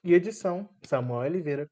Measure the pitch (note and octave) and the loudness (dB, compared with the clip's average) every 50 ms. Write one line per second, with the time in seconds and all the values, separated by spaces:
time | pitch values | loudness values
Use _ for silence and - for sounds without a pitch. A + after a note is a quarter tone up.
0 | - F3 E3+ F3+ F3 A3 G#3+ - - F#3 F3 F3+ G#3 - _ _ - - D3 B2+ | 4 6 4 6 4 2 -8 -4 -4 -4 -2 -4 -8 -12 _ _ -6 -2 -2 -2
1 | B2 B2 A#2+ A#2+ B2+ C#3+ E3+ F#3 E3 D3 C#3+ C#3 D3 D3+ | -2 -2 -4 -2 -2 -2 -4 -4 -4 -4 -6 -6 -6 -10